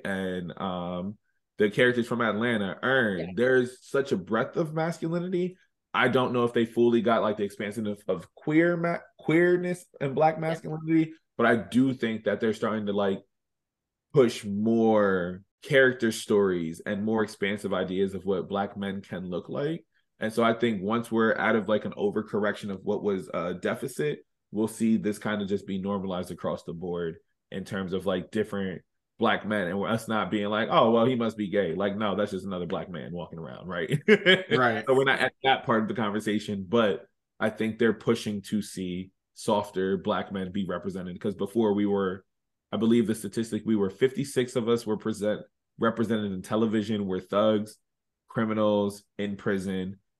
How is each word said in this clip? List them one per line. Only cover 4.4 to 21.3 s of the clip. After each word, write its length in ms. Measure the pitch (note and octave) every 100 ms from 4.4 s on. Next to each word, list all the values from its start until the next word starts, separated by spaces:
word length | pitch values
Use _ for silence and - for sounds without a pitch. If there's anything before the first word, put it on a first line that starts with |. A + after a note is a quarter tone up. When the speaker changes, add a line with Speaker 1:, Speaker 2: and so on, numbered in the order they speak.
| B2+ -
Speaker 1:
of 180 | D#3+
masculinity. 840 | D#3 E3 E3 E3 E3+ F3+ F3+ F3+ F#3 _ _ _
I 140 | - A#2+
don't 240 | B2+ B2+
know 120 | A#2+
if 80 | A#2+
they 140 | A#2+ A2+
fully 360 | A#2 A#2+ A#2
got, 200 | G#2+ A2+
like, 140 | G#2+ G#2+
the 80 |
expansion 420 | G2+ - G#2 G#2+ G#2
of, 160 | G#2 -
of 260 | F#2 -
queer 420 | - - D#3 E3+ F3
ma-, 220 | E3+ - - _
queerness 680 | - D#3+ F3 F3+ F3+ F3 - -
and 140 | C#3
Black 200 | C3+ D#3
Speaker 2:
Yeah. 60 | D#3+
Speaker 1:
masculinity, 720 | D#3+ E3 D#3 D#3 D#3+ D#3+ D#3+ - _ -
but 80 | A#2
I 100 | A#2
do 380 | F#2 B2 C3+
think 300 | B2+ A2+ A2
that 160 | G#2 G#2
they're 120 | A2+
starting 340 | G#2+ A2+ G#2+ G#2
to, 60 |
like, 280 | G2+ G2+ F#2+ - _ _ _ _ _ _ _ _
push 320 | D3+ A#2 -
more 1000 | G#2 G2+ A2 A2+ A2+ G#2+ G2+ F#2+ F2 F#2 - _
character 500 | - C#3 C3 B2 A2+
stories 680 | A2 - G#2 G2 F2+ E2 E2+
and 200 | - G2+
more 180 | G#2+ A2
expansive 500 | G#2+ - G2+ G2+ G2+
ideas 420 | F#2 F#2 F#2 G2
of 100 | F#2
what 240 | F#2 F#2 D#2+
Black 280 | G2 G2+ G2+
men 240 | G2 G2
can 280 | - F#2 F#2
look 200 | F2 -
like. 360 | C3 D3 E3 _ _ _ _
And 120 | A2
so 100 | A2+
I 120 | A2+
think 280 | A#2 A#2+ G#2
once 280 | F#2+ A#2 A#2
we're 240 | A2+ A2